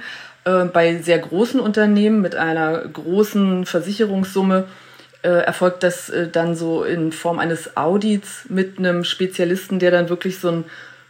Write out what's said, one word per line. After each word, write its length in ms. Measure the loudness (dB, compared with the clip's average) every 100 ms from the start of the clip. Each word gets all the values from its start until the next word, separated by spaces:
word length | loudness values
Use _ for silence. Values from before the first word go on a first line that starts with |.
| -6 -16 -20 -8
Äh, 200 | 0 2
bei 360 | 2 4 4 2
sehr 200 | 2 0
großen 380 | 2 -2 0 0
Unternehmen 600 | 0 2 4 4 4 4
mit 140 | 2
einer 520 | 0 -2 0 0 -2 -6
großen 800 | -10 -2 2 2 2 2 0
Versicherungssumme, 1040 | 0 -2 -2 -2 0 0 -2 0 2 2 0 -10 -20 -20 -20 _
äh, 80 | 0
erfolgt 520 | 2 2 2 0 2
das, 280 | -2 -2 -6
äh, 180 | -4 -2
dann 260 | 0 0
so 300 | -2 -2 -2
in 260 | -2 -2 -2
Form 300 | -4 -4 -2
eines 360 | -2 -4 -6 -4
Audits 680 | 0 0 2 -2 -4 -18 -6
mit 300 | -2 -2 -2
einem 240 | 0 0
Spezialisten, 800 | -2 -2 -4 0 0 -2 -2 0
der 100 | 4
dann 180 | 4 2
wirklich 280 | -2 -4 -4
so 100 | -2
ein 160 | -2 -6 -14 -20 -20 _